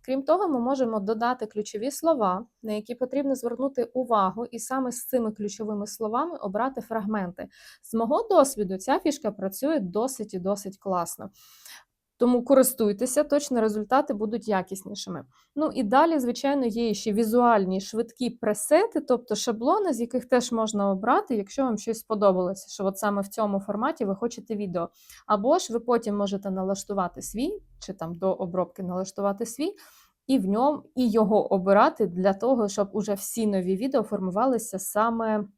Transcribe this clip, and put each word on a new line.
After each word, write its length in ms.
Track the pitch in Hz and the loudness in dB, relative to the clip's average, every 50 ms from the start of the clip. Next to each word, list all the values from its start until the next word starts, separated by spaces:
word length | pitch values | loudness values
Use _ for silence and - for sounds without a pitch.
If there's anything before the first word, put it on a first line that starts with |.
| _ | _
Крім 160 | - 262 269 | -2 -4 -2
того, 260 | 269 302 320 370 415 349 | 2 2 2 4 4 2
ми 120 | 277 240 | 0 0
можемо 400 | 233 247 277 262 262 233 226 214 | 2 0 2 2 0 0 0 -2
додати 460 | 190 202 226 220 233 240 254 254 220 | 0 -2 -2 0 0 -2 0 -2 -6
ключові 440 | 214 - 214 208 - - 208 220 277 | -6 -6 -6 -6 -6 -6 -6 -6 -6
слова, 540 | 277 - - 330 320 262 214 185 180 196 240 _ _ _ | -6 0 2 2 2 4 2 0 0 -2 -4 _ _ _
на 100 | - 214 | -8 -6
які 220 | 214 214 214 - 240 | -6 -6 -6 -8 -6
потрібно 400 | - 254 247 254 277 285 277 269 | -6 -4 -2 -2 -2 0 0 -2
звернути 500 | 262 233 240 233 240 262 277 277 254 233 | -2 -2 -6 -4 -2 -4 -2 0 -2 -4
увагу, 600 | - _ 254 254 233 233 208 190 185 180 214 240 | -2 _ -4 0 2 4 4 4 2 0 -4 -10
і 120 | 233 - 226 | -8 -8 -12
саме 340 | - - 262 269 262 247 | -8 -4 -4 -2 -2 -4
з 140 | 247 - - | -6 -8 -8
цими 260 | - - 247 226 220 | -2 0 0 0 0
ключовими 540 | 214 - 208 208 202 - 220 208 214 202 202 | -4 -4 -6 -8 -6 -6 -6 -6 -4 -6 -6
словами 500 | 208 - - 220 214 220 247 302 349 339 | -8 -6 -6 -4 -2 -2 -2 -2 -4 -6
обрати 440 | - - 202 190 208 233 269 262 - | -8 -8 -4 -2 -2 -2 -2 -4 -8
фрагменти. 680 | - - 226 226 190 208 214 208 185 175 180 - 165 - _ - - - - _ | -10 -6 -6 -6 -4 -2 -2 -2 -4 -4 -6 -10 -14 -16 _ -20 -20 -20 -20 _
З 120 | _ - - | _ -4 -2
мого 340 | 226 226 226 294 370 466 440 | -2 0 2 2 0 2 6
досвіду, 460 | 392 330 269 269 - 208 208 180 190 | 6 6 6 6 2 -4 -4 -4 -4
ця 220 | 185 - - 277 359 | -6 0 0 0 2
фішка 320 | - 320 277 - - 214 | 2 0 -2 0 -6 -6
працює 500 | 208 - 190 190 196 - 262 294 330 285 | -6 -4 -6 -6 -4 -2 -2 0 0 0
досить 540 | 196 175 175 208 233 262 262 - 214 214 - | -2 -2 -2 -2 -2 -2 -4 -6 -8 -8 -8
і 40 | 185 | -4
досить 400 | 175 190 202 202 - 190 190 _ | -2 -2 -2 -2 -4 -12 -12 _
класно. 520 | - 196 185 180 170 165 - - - 196 _ _ - - - - - - - - _ _ _ _ _ _ _ | -6 -2 -2 -2 -2 -4 -8 -12 -14 -16 _ _ -20 -20 -20 -20 -20 -20 -20 -20 _ _ _ _ _ _ _
Тому 280 | _ 254 247 247 240 240 | _ 4 4 4 4 6
користуйтеся, 800 | 240 277 262 254 254 - - 226 208 202 202 254 262 - 294 302 | 6 8 8 8 6 4 2 2 2 2 0 -2 0 2 2 2
точно 360 | 294 285 285 285 - 254 233 | 4 2 0 2 2 0 2
результати 540 | 220 220 208 214 208 - 254 269 294 269 233 | 2 2 2 0 0 2 2 2 4 2 -2
будуть 340 | 202 214 214 226 233 - 214 | -4 -2 -4 -4 -4 -2 0
якіснішими. 760 | 202 190 180 - 190 190 - 196 208 - - 196 175 143 131 _ _ _ _ _ _ | 0 0 0 -4 -10 -12 -10 -12 -12 -12 -10 -10 -10 -10 -10 _ _ _ _ _ _
Ну 140 | 285 311 294 - | -2 -2 0 0
і 80 | 247 | -2
далі, 360 | 254 196 240 269 320 330 330 294 | -2 4 4 4 6 6 4 0
звичайно, 480 | 247 240 247 - - 269 285 285 254 | 0 -2 -4 -2 -2 0 0 2 0
є 280 | 233 202 233 233 226 208 | 0 0 0 0 0 -2
ще 180 | 208 - 220 | -2 -2 -2
візуальні 680 | 208 214 233 214 226 247 240 240 233 208 190 180 185 190 | 0 2 2 2 4 4 6 6 4 4 2 0 -2 -4
швидкі 500 | 196 - - 214 233 226 - - 247 240 | -4 -4 -4 -4 -4 -4 -6 -6 -6 -6
пресети, 680 | 240 - - 214 208 - - - 294 339 415 466 - 320 | -4 -2 -2 -2 -2 -2 2 4 4 4 4 2 0 -4
тобто 340 | - - 254 240 240 - 214 | 0 0 -2 -2 0 -4 -4
шаблони, 580 | 202 - 247 226 220 233 277 359 440 403 349 | -2 -2 -4 -4 0 0 2 2 2 2 0
з 80 | 269 220 | -2 -2
яких 240 | 240 233 - 254 247 | -4 -2 -4 -4 0
теж 280 | - 262 247 240 247 | 2 2 2 2 0
можна 380 | 233 226 220 220 214 208 202 202 | -2 -2 0 0 0 0 0 0
обрати, 460 | 196 190 202 233 277 381 427 - 254 | 0 0 2 2 2 2 2 0 -2
якщо 280 | 208 196 - - - 269 | -2 -2 -4 -2 -2 0
вам 140 | 254 220 214 | 0 0 -2
щось 200 | - 226 220 220 | -4 -6 -6 -6
сподобалося, 680 | - _ 220 208 208 196 185 185 180 180 196 190 - - | -4 _ -2 4 4 4 4 4 0 -2 -4 -6 -12 -16
що 160 | - - 196 | -8 -4 -4
от 140 | 196 196 - | -4 -2 0
саме 240 | - 208 202 202 | -2 -2 0 -2
в 60 | 196 202 | -4 -6
цьому 320 | - - 214 208 196 196 | -4 -4 -2 -2 -2 -4
форматі 440 | 196 - 202 214 233 294 320 - 233 | -4 -4 -4 -2 -2 -4 -2 -2 -4
ви 100 | 196 190 | -4 -2
хочете 420 | 196 240 233 - - - _ 226 | -2 -4 -6 -6 -8 -10 _ -6
відео. 320 | 202 208 185 170 175 170 - _ _ _ - - - _ | -6 -4 -4 -4 -4 -6 -6 _ _ _ -20 -20 -20 _
Або 320 | - 214 208 202 262 311 359 | -2 0 0 4 2 2 2
ж 140 | - - | 2 -2
ви 80 | 226 233 | -4 -4
потім 360 | 226 240 240 233 226 214 202 | 0 2 0 2 2 -2 -2
можете 340 | 202 202 196 202 196 202 196 | -2 -2 -2 -2 -4 -4 -4
налаштувати 720 | 190 190 190 190 196 196 - - 202 196 180 175 - - | -4 -2 -2 -2 -2 -4 -4 -6 -2 -2 -2 -4 -6 -10
свій, 400 | 196 - - 208 262 349 427 381 - _ - - | -14 -10 -4 -4 -4 -4 -4 -8 -12 _ -20 -18
чи 140 | - - | -14 -14
там 220 | 185 - 165 165 175 | -10 -10 -8 -10 -8
до 180 | 170 190 190 | -2 -2 -2
обробки 500 | 185 - 190 180 175 185 175 175 - - | 0 -2 -4 -4 -2 -4 -4 -4 -6 -10
налаштувати 640 | 190 180 180 185 190 190 - - 202 202 196 202 233 | -8 -6 -4 -4 -6 -6 -6 -2 -2 -2 -2 -2 -6
свій, 280 | 233 - - 302 381 415 - - - _ - _ _ _ _ _ | -8 -6 -4 -6 -6 -6 -10 -20 -20 _ -20 _ _ _ _ _
і 120 | - 262 254 | 0 2 2
в 80 | 185 | 2
ньому, 360 | 190 202 220 254 294 302 - - - _ | 2 2 2 2 2 2 0 -8 -8 _
і 160 | 247 254 233 | 0 2 4
його 420 | 202 226 214 190 214 202 - - | 4 4 4 6 4 2 4 4
обирати 540 | 196 190 180 196 196 208 240 311 - - 220 | 0 2 4 6 6 8 6 6 4 0 -2
для 260 | 180 170 180 185 196 | -2 0 0 2 2
того, 360 | 190 196 214 247 269 233 214 202 | 2 2 2 2 2 2 2 0
щоб 200 | 202 208 202 202 | 0 -2 -2 0
уже 220 | - 214 202 214 202 | -2 -4 -2 -2 -4
всі 320 | 196 - - - 233 220 | -4 -4 -8 -4 -2 0
нові 300 | 214 196 185 180 180 190 | 2 2 0 0 0 0
відео 260 | 185 233 277 277 254 | 0 0 0 0 0
формувалися 760 | 214 - 208 196 185 185 175 202 240 269 262 220 226 - - 185 | 0 0 -4 -4 -4 -2 0 2 2 2 2 0 -2 -6 -8 -8
саме 680 | - - - 208 220 233 233 226 226 220 214 214 208 208 _ | -8 -4 0 0 2 2 0 -2 0 0 0 -2 -2 -6 _